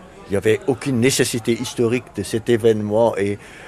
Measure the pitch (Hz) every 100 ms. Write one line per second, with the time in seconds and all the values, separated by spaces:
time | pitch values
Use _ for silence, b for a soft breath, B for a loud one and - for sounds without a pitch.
0 | - - - 98 110 107 - 120 143 123
1 | 127 135 123 123 117 113 123 - 117 127
2 | - - 98 113 117 117 113 107 104 107
3 | 117 - 101 101 B B